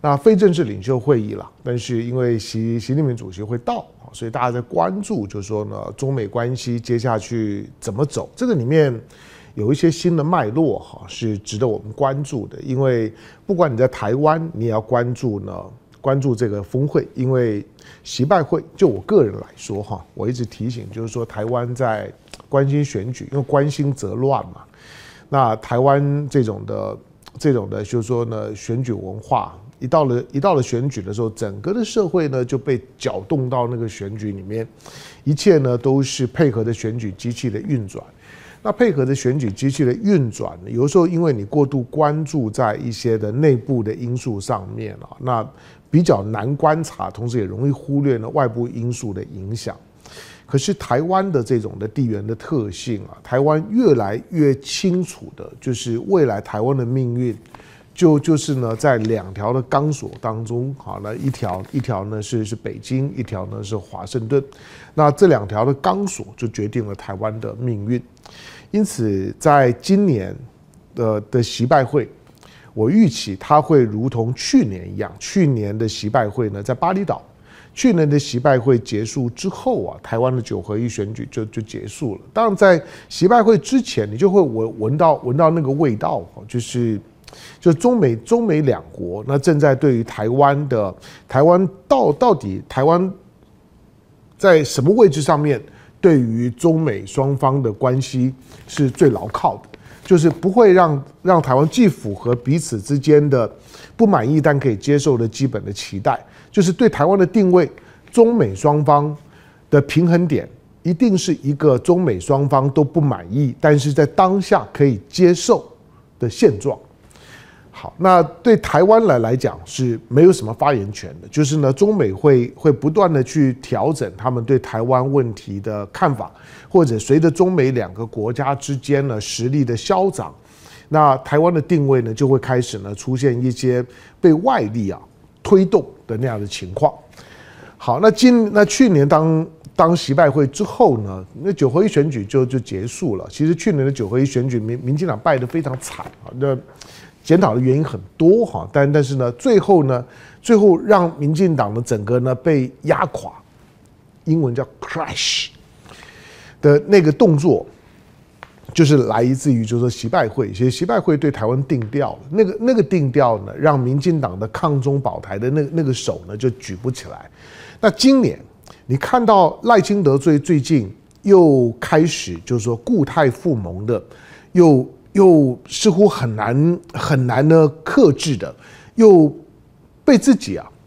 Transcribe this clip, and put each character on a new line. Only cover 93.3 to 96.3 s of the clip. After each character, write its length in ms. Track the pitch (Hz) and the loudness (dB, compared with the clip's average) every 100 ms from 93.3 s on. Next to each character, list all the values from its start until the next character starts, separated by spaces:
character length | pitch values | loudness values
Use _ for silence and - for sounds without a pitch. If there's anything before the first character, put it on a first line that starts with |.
| _ _ _ _ _ _ _ _ _ _ _ | _ _ _ _ _ _ _ _ _ _ _
在 260 | 196 160 | 6 6
什 200 | 143 - | 4 0
么 100 | 131 | 2
位 160 | 214 202 | 6 4
置 140 | 143 | 4
上 160 | 147 151 | 0 0
面， 200 | 147 123 - - - _ | 0 -2 -6 -20 -20 _
对 200 | 185 151 | 4 4
于 320 | 117 | 2